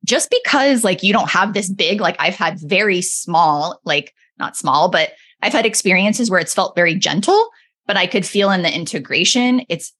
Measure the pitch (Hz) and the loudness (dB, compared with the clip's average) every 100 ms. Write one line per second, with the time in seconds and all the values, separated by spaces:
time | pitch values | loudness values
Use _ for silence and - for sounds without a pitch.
0 | 202 262 - 494 - 285 277 254 226 185 | 0 -2 0 -2 0 2 4 2 2 0
1 | 196 202 - 175 202 202 190 190 170 202 | 2 2 2 0 0 -2 -4 -2 0 0
2 | 175 - 156 190 170 175 151 185 208 180 | -2 0 -4 -2 -4 -4 -2 0 2 0
3 | 180 - - 165 165 147 160 - 165 147 | -2 -8 -2 2 2 2 -2 -6 -4 -4
4 | 147 _ _ _ 131 - 131 135 175 180 | -4 _ _ _ -10 -6 0 2 4 2
5 | 160 - _ _ 214 285 226 - 202 185 | -2 -6 _ _ -2 0 0 0 0 2
6 | 202 214 240 185 165 - 180 - 175 165 | 2 0 0 0 0 -2 -2 0 0 0
7 | 160 151 - 403 453 _ _ _ - 196 | -2 0 2 2 2 _ _ _ -4 -2
8 | 180 - 185 202 196 190 170 147 165 - | 0 -2 -2 0 2 2 0 -4 -6 -8
9 | 127 135 170 254 247 254 - 170 - _ | -4 -2 0 2 2 0 -2 -8 -8 _